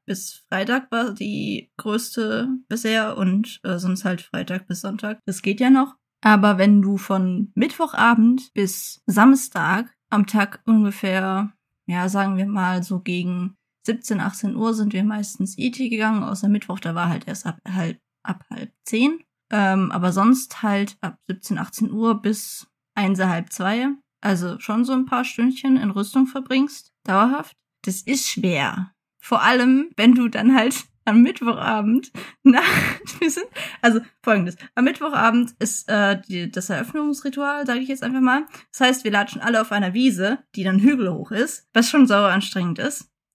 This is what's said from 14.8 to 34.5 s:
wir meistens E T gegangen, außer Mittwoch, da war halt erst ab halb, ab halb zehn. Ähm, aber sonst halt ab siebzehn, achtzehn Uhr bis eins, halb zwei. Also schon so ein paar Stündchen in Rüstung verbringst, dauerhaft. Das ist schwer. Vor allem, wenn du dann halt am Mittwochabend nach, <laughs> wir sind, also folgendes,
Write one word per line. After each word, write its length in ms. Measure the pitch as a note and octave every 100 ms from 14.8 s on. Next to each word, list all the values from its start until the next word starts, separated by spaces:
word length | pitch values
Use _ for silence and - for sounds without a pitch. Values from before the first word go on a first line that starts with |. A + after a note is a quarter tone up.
| G3+
wir 120 | F#3
meistens 520 | G#3 G#3+ G#3 - F#3+ -
E 120 | B3
T 180 | B3+ B3+
gegangen, 340 | A3 A3 G#3+
außer 260 | - G3 G3+
Mittwoch, 320 | G#3 - F#3+
da 140 | E3+
war 140 | E3 F3
halt 180 | E3 -
erst 200 | G3 F3+
ab 120 | E3 -
halb, 320 | F#3 E3 E3 _ _
ab 220 | - F3+ -
halb 220 | A#3 - _
zehn. 360 | - A3+ C4+ E4 _ _ -
Ähm, 400 | G#3 G3 F#3+ F#3
aber 200 | F3 F3+
sonst 500 | F3+ G#3+ B3+ - -
halt 340 | G#3+ G3+ G3+ -
ab 180 | - - -
siebzehn, 320 | - - G3
achtzehn 320 | F#3+ - G#3+
Uhr 300 | G#3+ A3+ G#3+
bis 460 | G#3 G#3 - - - _ _
eins, 240 | - F#3+ F#3+
halb 340 | F#3+ E3+ E3+
zwei. 360 | - F#3 A3+ C4+ C#4 _ _
Also 380 | G3+ F#3 F3 E3+
schon 260 | - G#3+
so 80 | A#3+
ein 140 | C4 C4
paar 180 | B3
Stündchen 520 | B3+ - A#3+ C4 C4+ C4
in 140 | G#3
Rüstung 360 | G3 G3+ C4 C4
verbringst, 640 | C4+ C4 C4 C#4+ - - _
dauerhaft. 520 | - F#3+ A#3 C#4+ D#4 _ _ _
Das 200 | - F#3
ist 260 | - C4+ -
schwer. 640 | - F#3 D#3 C3 - F#3 _ _ _
Vor 220 | - A#3+
allem, 480 | D#3 B3+ B3 C4 E4 -
wenn 180 | A3+
du 140 | B3 A#3+
dann 260 | - A3
halt 300 | C4 A#3 C4 - _
am 180 | - G#3+
Mittwochabend 920 | B3+ - A#3+ A#3+ A#3 A3 G#3 A#3+ - - - -
nach, 200 | C4+ A#3+
<laughs> 560 | E4+ - - - - -
wir 100 | E4
sind, 160 | - A#4 - - -
also 180 | A#3+ A3+ A#3 _
folgendes, 340 | - G#3 F3